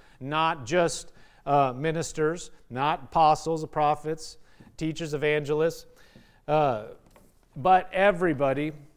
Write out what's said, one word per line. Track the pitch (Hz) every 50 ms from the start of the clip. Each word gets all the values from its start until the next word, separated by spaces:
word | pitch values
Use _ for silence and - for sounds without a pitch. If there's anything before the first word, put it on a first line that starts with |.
| - - - -
not | 127 135 151 156 160 160 170 151 123
just, | 110 160 180 170 165 - - - - - - - - _ _ -
uh, | 143 143 143 139 131 123
ministers, | 127 147 160 156 165 156 - - 160 156 151 165 180 - - - - - -
not | 120 127 139 147 165 175 135
apostles, | 117 - 165 160 151 156 147 - 160 165 160 156
prophets, | 151 - 156 151 147 151 143 - 156 160 160 - - - - - - - - - - -
teachers, | - 160 156 156 156 165 151 147
evangelists, | 143 147 151 151 151 147 135 151 151 160 165 160 - - - - - - - - - - _ _ _ _ -
uh, | 147 156 151 139 120 107 107 - - - _ _ - - - _ _ _ _ _ -
but | 143 127 185 190 185 175 - -
everybody | 185 196 202 190 170 185 175 151 127 143 135 135 139 147 156 151 - - - _